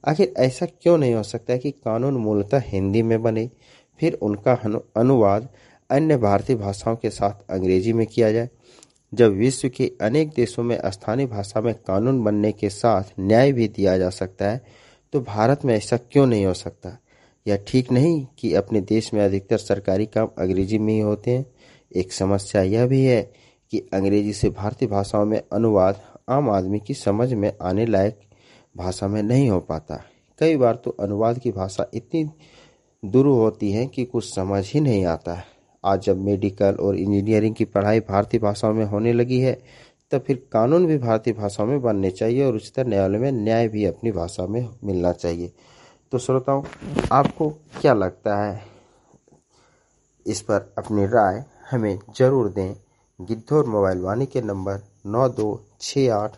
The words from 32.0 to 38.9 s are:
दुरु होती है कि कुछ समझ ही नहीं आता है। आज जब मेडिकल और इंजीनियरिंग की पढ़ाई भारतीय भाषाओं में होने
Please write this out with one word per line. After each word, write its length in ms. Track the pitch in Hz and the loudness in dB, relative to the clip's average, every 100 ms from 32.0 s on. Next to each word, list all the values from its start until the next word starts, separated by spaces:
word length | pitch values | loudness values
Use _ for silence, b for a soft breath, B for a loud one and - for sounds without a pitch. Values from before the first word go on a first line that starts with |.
| - 165 156 156 b b b b b _ 101 | -8 -6 -6 -10 b b b b b _ 0
दुरु 280 | 117 139 | 4 4
होती 380 | 131 110 107 104 | 4 2 0 -4
है 160 | 101 131 | -2 -4
कि 180 | - 123 | -4 -4
कुछ 300 | 120 107 - | -4 -6 -6
समझ 380 | 92 98 98 | -2 -2 0
ही 60 | 147 | 0
नहीं 260 | 151 107 90 | 2 2 0
आता 280 | 80 - | -2 -6
है। 100 | 87 90 b b _ 98 | -10 -12 b b _ -2
आज 160 | 98 | 0
जब 160 | 101 92 | 0 0
मेडिकल 580 | 98 101 101 98 98 - | 0 0 -2 0 0 2
और 200 | 98 95 | 0 0
इंजीनियरिंग 600 | 95 101 101 110 107 110 | 0 0 2 2 2 0
की 100 | 107 | -2
पढ़ाई 340 | 101 101 110 | 0 2 2
भारतीय 400 | 107 98 104 117 | 2 0 0 0
भाषाओं 340 | 107 101 110 | 0 0 0
में 120 | 110 | 0
होने 280 | 107 | -2